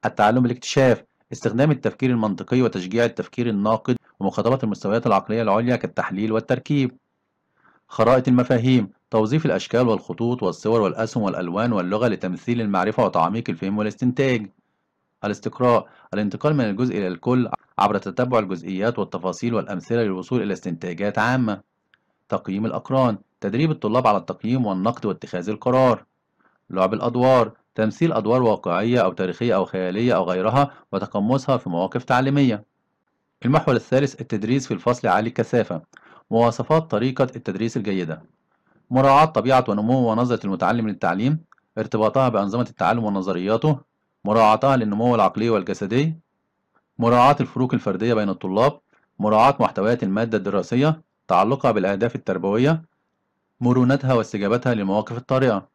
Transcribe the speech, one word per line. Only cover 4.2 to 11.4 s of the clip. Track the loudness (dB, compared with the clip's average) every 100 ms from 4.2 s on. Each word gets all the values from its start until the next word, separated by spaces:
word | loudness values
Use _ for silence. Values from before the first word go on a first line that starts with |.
ومخاطبة | -6 -2 0 0
المستويات | -2 -6 -2 -2 2
العقلية | 0 0 -4
العليا | 0 0 0 -2
كالتحليل | -4 -6 -6 -4 -2
والتركيب. | -4 -2 -4 -2 -2 -2 -4 _ _ _ _ _ _ _ _ _
خرائط | 0 4 4 4
المفاهيم: | 2 4 2 4 2 2 _ _
توظيف | 0 2 0 0
الأشكال | -2 0 0 2
والخطوط | 0 -4 -4 -4 -2
والصور | -4 -4 0 2
والأسهم | 2 0 -4 -2
والألوان | -4 -4